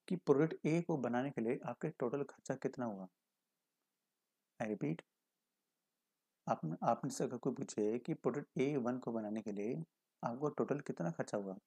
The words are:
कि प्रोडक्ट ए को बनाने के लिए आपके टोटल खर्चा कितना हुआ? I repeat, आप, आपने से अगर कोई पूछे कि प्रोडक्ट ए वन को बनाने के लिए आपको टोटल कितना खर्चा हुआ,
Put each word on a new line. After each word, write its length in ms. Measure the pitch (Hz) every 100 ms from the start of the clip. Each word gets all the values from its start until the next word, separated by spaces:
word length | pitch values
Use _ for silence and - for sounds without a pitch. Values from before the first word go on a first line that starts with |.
| -
कि 80 | 180
प्रोडक्ट 500 | - 135 160 - 160
ए 160 | 165
को 160 | 170 151
बनाने 340 | 120 120 139
के 100 | 120
लिए 180 | 113 135 -
आपके 240 | 123 156
टोटल 340 | - 120 143
खर्चा 320 | 135 - - 131
कितना 300 | 139 135 120
हुआ? 220 | 95 95 _ _ _ _ _ _ _ _ _ _ _ _ _ _ -
I 60 | 110
repeat, 360 | 104 143 165 - _ _ _ _ _ _ _ _ _ _ _ _ _ -
आप, 300 | 117 156 160
आपने 280 | 135 113 139
से 120 | -
अगर 140 | 131 123
कोई 160 | 143
पूछे 460 | - - - 107 120
कि 140 | -
प्रोडक्ट 460 | 156 135 135 - -
ए 160 | 135 147
वन 220 | 117 127
को 120 | 127
बनाने 300 | 113 107 110
के 100 | 107
लिए 320 | 101 107 151 160 _ _ _
आपको 260 | 123 123 147
टोटल 300 | 147 120 143
कितना 320 | - 123 170
खर्चा 260 | 160 - 104
हुआ, 200 | 98 95